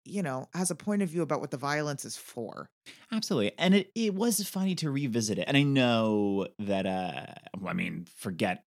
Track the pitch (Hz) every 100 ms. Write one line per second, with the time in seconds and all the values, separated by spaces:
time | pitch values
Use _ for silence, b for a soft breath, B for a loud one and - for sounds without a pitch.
0 | 135 202 151 131 - 175 180 160 208 202
1 | 185 170 151 151 127 131 139 151 147 139
2 | 117 - - 120 110 - - _ - B
3 | B 220 - 156 101 - - 202 - 226
4 | 220 190 233 214 190 185 190 175 156 139
5 | 139 117 107 87 87 143 143 135 123 113
6 | 110 104 101 98 - - 101 95 95 92
7 | 90 67 - - - - 92 90 90 87
8 | 85 - 104 85 101 92